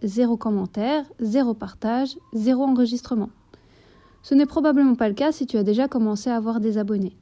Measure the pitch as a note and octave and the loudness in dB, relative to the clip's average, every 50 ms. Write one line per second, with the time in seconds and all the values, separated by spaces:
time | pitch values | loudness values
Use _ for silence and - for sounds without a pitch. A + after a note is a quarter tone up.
0 | - G3+ F#3+ A#3 B3+ A#3 A#3 A3 - A3+ G#3 G3 F#3+ F3+ - G#3 G#3+ B3+ D4 D#4 | -6 -4 -2 0 0 0 0 -2 -2 -2 -2 -2 -2 -4 -4 -4 -2 -2 -2 -2
1 | C#4 - - - A#3+ G#3+ G#3 C#4 C4+ A#3+ A3 A3 G3+ F#3 - - - A3 A#3 B3 | -4 -6 -8 -6 -4 -2 0 0 0 0 -2 -4 -8 -14 -12 -6 -4 -2 -2 -2
2 | C4+ C4 C4+ E4+ - _ - A3+ G#3+ B3 B3+ B3 C#4 C4+ C4 B3 B3 A3+ A#3+ A#3+ | -2 -4 -6 -10 -16 _ -6 -2 0 0 2 2 2 2 2 2 2 2 0 -4
3 | - - B3+ A3 G3+ - - _ _ _ _ _ _ _ _ _ _ _ _ - | -6 -4 -4 -4 -4 -4 -8 _ _ _ _ _ _ _ _ _ _ _ _ -20
4 | _ _ _ _ - - C#4 C#4 D4 C4+ - E4 C#4+ D4+ C#4 C#4+ C#4 C4+ A#3+ A#3 | _ _ _ _ -4 2 4 4 4 4 2 0 2 4 4 4 4 4 4 4
5 | A#3 G#3+ G3+ - C#4 D#4 D#4 - C4+ B3 - A3 G3+ G3+ G#3 A#3 C4+ C4+ - B3 | 2 0 0 0 0 0 0 -2 -4 -2 -2 0 2 2 2 2 0 0 0 0
6 | A3+ G#3+ G#3 G#3 - B3+ A#3+ A#3 G#3+ A3+ A3+ A#3 G#3+ A3+ G#3 G#3+ G#3 G3+ G#3+ G3 | 0 0 -2 -2 -4 -2 -4 -2 -2 -2 -2 -2 -2 -2 -2 -2 -2 -2 -2 -2
7 | F#3+ F3+ - - | -4 -4 -8 -12